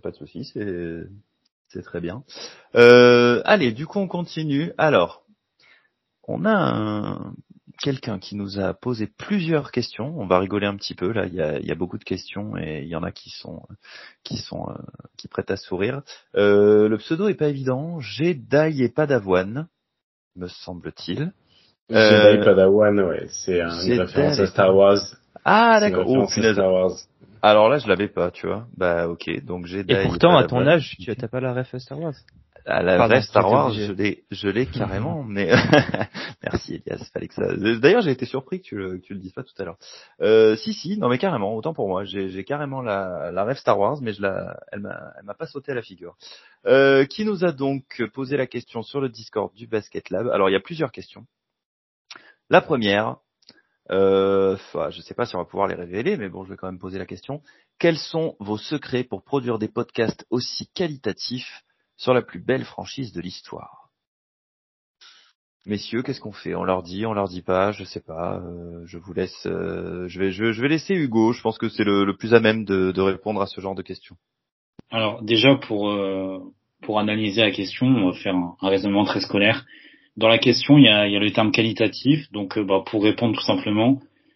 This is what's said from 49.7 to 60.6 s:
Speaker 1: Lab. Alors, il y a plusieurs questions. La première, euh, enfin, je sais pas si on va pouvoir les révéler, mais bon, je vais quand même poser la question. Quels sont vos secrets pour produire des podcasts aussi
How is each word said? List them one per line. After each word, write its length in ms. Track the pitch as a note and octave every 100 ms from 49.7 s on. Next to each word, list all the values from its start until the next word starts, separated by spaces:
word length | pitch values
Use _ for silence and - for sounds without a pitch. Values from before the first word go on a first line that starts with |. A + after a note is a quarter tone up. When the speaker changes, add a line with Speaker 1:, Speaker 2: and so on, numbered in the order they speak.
| A2 - G2 -
Speaker 1:
Lab. 160 | F#2 A#2+
Alors, 200 | - F#2+
il 20 |
y 40 | G2
a 40 |
plusieurs 300 | - E3 C#3
questions. 360 | - - - A2+ _ _ _ _ _ _ _ _ - - _ _
La 100 | B2
première, 560 | - C3 G#2+ G2+ A2+ B2 _ _ _ _ _ _ _
euh, 640 | F#2+ G2 G2 G2 G2 G2
enfin, 360 | F#2+ - - D2
je 100 | F2+
sais 140 | -
pas 120 | - A#2
si 100 | F#2
on 20 |
va 60 |
pouvoir 240 | E2+ F#2 G2
les 60 | F2
révéler, 400 | F2 F#2 C3+ G3+
mais 120 | G2
bon, 160 | F2+
je 60 | F#2+
vais 60 | F#2+
quand 120 | F#2
même 120 | F#2
poser 180 | F#2+ F#2+
la 80 | F#2
question. 360 | G2 - C#3+ - _ _ _
Quels 200 | E3+ D#3+
sont 360 | - E3 D#3+ -
vos 160 | G2+ G#2
secrets 480 | - D3+ - B2
pour 180 | B2 G2
produire 360 | - C#3 B2 A2+
des 100 | A2
podcasts 560 | - A#2 - A2 - -
aussi 380 | B2 B2 -